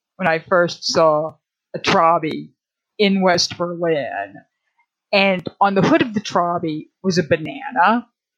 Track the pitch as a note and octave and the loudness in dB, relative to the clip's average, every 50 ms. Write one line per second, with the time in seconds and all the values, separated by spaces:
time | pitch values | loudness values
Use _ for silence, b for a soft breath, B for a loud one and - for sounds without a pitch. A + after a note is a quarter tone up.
0 | _ _ _ - F#3 E3+ D#3+ E3 - - G3 F3 F3 E3 - - - - D3+ F3+ | _ _ _ -4 -2 0 0 -2 -2 0 2 2 2 2 -2 -6 -8 -4 0 2
1 | E3 D#3+ D3+ D3+ D#3+ D#3 D#3 _ _ _ _ _ _ _ - F3 - - - G3 | 4 4 4 2 -2 -4 -10 _ _ _ _ _ _ _ -14 -8 -2 0 2 4
2 | E3 E3 E3+ E3+ D#3 D3+ C#3 C#3+ D3+ D#3 _ _ _ _ _ _ _ _ _ - | 4 4 2 2 -2 -4 -8 -8 -12 -16 _ _ _ _ _ _ _ _ _ 0
3 | G#3+ G3 G3 F#3+ F#3 F#3 F3 E3+ - - - - F3 F3 F3 E3 F3 E3 D#3+ C#3+ | 0 2 2 2 2 2 2 2 0 -4 -4 -6 -6 -6 -6 -4 -2 -2 -2 -2
4 | B2+ G#2+ F#2+ G2 G2+ G2 - - - _ _ _ _ _ _ _ _ _ _ _ | -4 -6 -8 -8 -10 -10 -14 -20 -20 _ _ _ _ _ _ _ _ _ _ _
5 | _ - - G3+ G3 G3 F#3+ F3+ - - - - G3 G3+ G3+ F#3+ E3+ - D4 E4 | _ -2 0 2 2 2 0 -2 -4 -6 -2 0 0 2 2 2 2 4 4 2
6 | D#4 B3 G#3 G#3 - - - F#3+ F3 F3 F3 E3+ E3+ D#3+ D3+ D3+ - _ _ _ | 2 0 -4 -6 -6 -4 -2 -2 0 0 -2 -4 -4 -6 -6 -8 -10 _ _ _
7 | - F#3+ E3+ F3 E3+ C#3+ F3 D#3 D#3+ - - - - - - - E3+ G3+ A3+ B3 | -4 -2 -2 0 0 0 -2 -2 -2 -6 -12 -12 -12 -6 0 2 2 2 2 0
8 | A#3 _ _ _ _ _ _ | -2 _ _ _ _ _ _